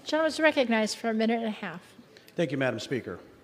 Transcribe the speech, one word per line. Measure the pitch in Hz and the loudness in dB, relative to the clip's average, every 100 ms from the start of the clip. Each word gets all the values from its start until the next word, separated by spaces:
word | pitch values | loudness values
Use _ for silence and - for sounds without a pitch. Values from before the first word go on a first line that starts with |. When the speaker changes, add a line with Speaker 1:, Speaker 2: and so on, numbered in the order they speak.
Speaker 1:
Gentleman | - 302 320 | -2 0 0
is | - | 4
recognized | 311 294 247 226 214 - | 2 4 2 2 0 -2
for | 233 | -2
a | |
minute | 220 226 233 | 0 2 0
and | 226 | -2
a | |
half. | 208 196 170 - - - - - - | -6 -8 -10 -16 -20 -20 -20 -14 -2
Speaker 2:
Thank | 170 | -2
you, | 139 | 2
Madam | 131 113 | 0 0
Speaker. | - 127 107 90 - - | -4 -6 -4 -12 -14 -20